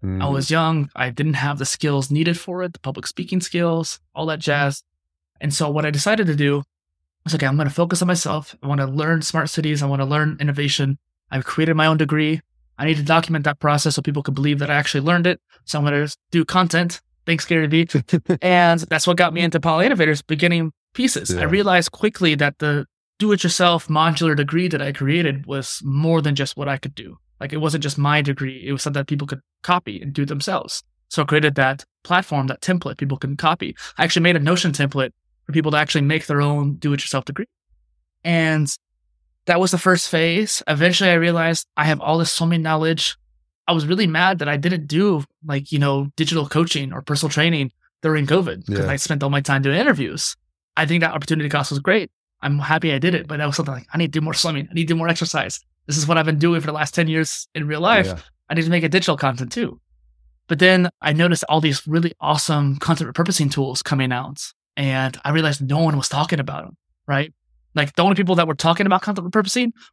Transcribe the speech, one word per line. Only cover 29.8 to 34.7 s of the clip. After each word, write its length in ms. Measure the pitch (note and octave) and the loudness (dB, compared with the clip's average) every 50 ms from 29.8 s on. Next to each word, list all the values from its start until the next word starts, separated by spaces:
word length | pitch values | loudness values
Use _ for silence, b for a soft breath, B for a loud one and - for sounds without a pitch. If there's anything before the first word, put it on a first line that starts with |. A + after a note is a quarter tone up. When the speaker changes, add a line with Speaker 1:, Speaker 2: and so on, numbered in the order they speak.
| - A2+ G2+ - | -2 -6 -12 -10
Speaker 1:
and 100 | - C#3+ C#3 | -10 -8 -4
do 120 | C#3+ C#3 | -4 -4
themselves. 580 | C3+ C#3+ C#3+ - F3 F#3 C#3+ - - - - - _ _ _ _ | -4 -4 -6 -6 -4 -4 -6 -6 -8 -12 -14 -14 _ _ _ _
So 140 | - - E3 | -8 -4 -2
I 40 | D3 | 0
created 300 | C#3+ D3+ D#3 D3+ D3 C#3+ | 2 2 2 2 2 2
that 300 | C#3+ C3 C3 C#3 C#3 - _ _ _ - | 2 0 0 0 -4 -10 _ _ _ -6
platform, 440 | - F3 F#3 F#3 - D3+ C#3 C3+ | -2 -2 0 0 -2 -4 -2 -2
that 140 | B2+ - - | -4 -6 -4
template 360 | - - F#3 E3+ - - - | -2 -2 0 0 -2 -6 -8
people 200 | - - C#3 C#3 | -6 -4 -4 -4
can 200 | - - C3+ C#3+ | -4 -6 -6 -4
copy. 360 | - - D#3+ - - F#2+ C#2+ - B B B B | -2 0 0 0 0 -4 -10 -10 B B B B
I 60 | B F3 | B 0
actually 200 | D#3+ - F3 E3 | 2 2 4 4
made 120 | F3 F3 | 4 4
a 40 | D#3 | 4
Notion 340 | C#3+ D#3+ F3+ F3+ - E3 | 2 2 2 2 0 0